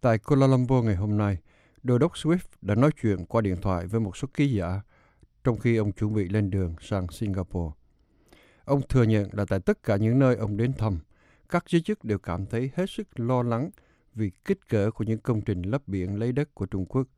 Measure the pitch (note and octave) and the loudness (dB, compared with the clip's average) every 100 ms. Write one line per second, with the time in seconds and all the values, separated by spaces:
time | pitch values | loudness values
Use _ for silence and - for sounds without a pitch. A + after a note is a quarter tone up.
0 | B2+ A2+ - C#3 C3+ C3 B2 C3 A2+ F#2+ | 2 0 2 4 4 4 4 2 2 0
1 | G#2 G#2 G#2 F#2 _ _ _ _ B2 B2 | 0 0 0 -2 _ _ _ _ 0 2
2 | D#3+ - D#3 F3+ - - F#2+ G#2 C#3+ - | 2 0 0 0 -2 -10 -2 4 4 2
3 | A2+ F#2 F2 A#2 G#2 F2+ G2+ F2+ F#2+ A2+ | -2 -2 0 0 0 0 -2 -2 -2 -2
4 | G#2+ - C#3+ - C#3+ A2 E2+ F#2+ - _ | -2 -6 -8 -2 0 0 -2 -4 -8 _
5 | _ _ - _ - A2+ B2 A#2 G#2 - | _ _ -20 _ -2 0 2 2 0 -2
6 | A2 G#2+ F#2 G#2 G2+ G2 F2+ E2 - G2+ | -2 0 0 0 0 0 -2 -4 -4 -4
7 | F2+ - G#2+ F#2+ F2+ F2+ E2 D#2 _ _ | -4 -6 -4 -4 -4 -4 -6 -8 _ _
8 | _ _ _ - _ _ - C#3 C3+ B2+ | _ _ _ -20 _ _ -2 -2 2 2
9 | A2+ G#2+ G2 G2 G2 F#2+ C#3 G#3 - G2+ | 4 4 0 -4 -2 0 0 -2 0 2
10 | A2 B2 C3+ B2 G#2+ G#2 B2 C#3 A2 F2 | 4 4 4 2 -2 -2 -2 0 -2 -2
11 | - _ _ _ _ F3 - E3+ E3 G#3+ | -6 _ _ _ _ -4 0 0 0 -6
12 | A2+ G2+ - F2+ G2 A#2 C3+ D3+ F#3+ - | -2 -4 -2 -6 -4 -4 -4 -4 -6 -6
13 | G#3+ - A#2 B2+ A#2+ A#2 D#3+ - _ _ | -10 -6 -2 0 0 -2 -4 -10 _ _
14 | _ G#2+ G#2 - - F#3+ _ A2 G2+ - | _ -6 -6 -6 -4 -4 _ 0 0 -2
15 | A2 A2+ - A2 - F#2 F2+ C3+ - F#2+ | -4 -4 -2 -2 -2 -4 -2 -4 -4 -6
16 | F2+ G2+ A#2 B2+ D3+ - F#2+ G2 F#2 C3 | -4 -4 -2 -2 -4 -6 -6 -4 -4 -4
17 | C3 | -4